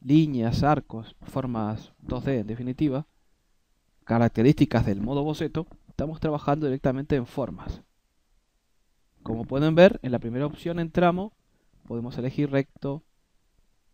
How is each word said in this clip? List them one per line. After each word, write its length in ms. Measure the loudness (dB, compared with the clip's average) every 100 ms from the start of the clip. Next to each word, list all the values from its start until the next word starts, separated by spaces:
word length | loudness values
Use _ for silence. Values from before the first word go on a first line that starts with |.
líneas, 600 | 2 4 4 0 0 2
arcos, 540 | 2 2 -2 -12 -14 -20
formas 720 | -10 -8 -6 -4 -4 -6 -12 _
dos 220 | -8 -6 -2
D 140 | -2
en 60 | -4
definitiva, 600 | -6 -6 -2 -2 -2 -6 _ _ _ _ _ _ _ _ _
características 800 | -2 2 2 4 4 6 4 2
del 160 | 0 -2
modo 240 | -4 -2
boceto, 420 | -4 -4 -4 -6 -8 -14 _
estamos 320 | -8 -8 -4
trabajando 460 | -4 -2 -2 0 0
directamente 500 | 0 -2 -2 -2 -2
en 80 |
formas. 580 | -2 -6 -8 -8 -12 -12 -16 _ _ _ _ _ _ _ _ _ _ _ _ _
Como 240 | -8 -8 -4
pueden 280 | 0 4
ver, 260 | 8 8 6
en 100 | -4
la 60 | -4
primera 260 | -4 -4
opción 360 | -4 -6 -6 -4
en 100 | -2
tramo, 420 | 2 2 2 -4 -12 _ _ _ _ -10
podemos 320 | -8 -8 -6
elegir 320 | -6 -2 -2
recto, 540 | 0 -2 -6 -8 -8 -12 _ _ _ _ _ _ _ _